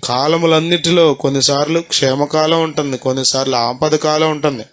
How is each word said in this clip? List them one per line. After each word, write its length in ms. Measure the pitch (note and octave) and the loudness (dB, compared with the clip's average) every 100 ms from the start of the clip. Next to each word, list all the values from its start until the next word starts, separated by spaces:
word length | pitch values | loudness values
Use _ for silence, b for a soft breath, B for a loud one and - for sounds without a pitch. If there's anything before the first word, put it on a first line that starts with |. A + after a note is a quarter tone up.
కాలములన్నిటిలో 1000 | - B2 C#3+ E3 E3 D#3+ E3 F3 E3 F3 D#3+ | -2 -2 0 2 2 2 2 -2 2 4 4
కొన్నిసార్లు 640 | C#3 C#3 C#3 C3+ C#3+ D3 E3 | 2 0 0 0 0 0 -2
క్షేమకాలం 800 | E3+ - C3+ C3+ C#3+ D#3 D#3 E3 | -2 0 0 0 0 0 2 2
ఉంటుంది, 340 | D#3+ D3 D3 C3 | 0 -2 -4 -4
కొన్నిసార్లు 580 | C3 C3 C3 C3+ C3+ B2+ | -4 -2 -2 -2 0 0
ఆపద 380 | A#2 C3 D#3 D3+ | -2 0 0 0
కాలం 340 | D#3 D#3 D#3+ | 0 0 0
ఉంటుంది. 340 | D3+ D3 C3 A2 | 0 -2 -4 -10